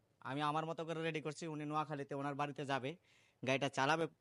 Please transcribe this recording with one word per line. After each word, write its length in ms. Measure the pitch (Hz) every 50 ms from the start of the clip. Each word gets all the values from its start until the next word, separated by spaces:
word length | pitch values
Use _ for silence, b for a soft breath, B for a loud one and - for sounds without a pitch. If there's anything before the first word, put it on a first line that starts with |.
| - _ _ _
আমি 220 | - 117 135 147
আমার 240 | 151 147 147 160 160
মতো 180 | 160 160 160 165
করে 180 | 160 165 160
রেডি 180 | 160 165 156 156
করছি। 260 | 135 156 147 - 175
উনি 180 | 165 151 147 151
নোয়াখালীতে 500 | 147 151 151 156 143 156 139 139 - 147
ওনার 200 | 139 139 143 143
বাড়িতে 320 | 135 143 143 135 - 147
যাবে, 300 | 131 139 135 120 139 165 b b b b b b b b b -
গাড়িটা 220 | 123 135 131 143 135
চালাবে, 380 | - - 131 139 160 165 165 151 - _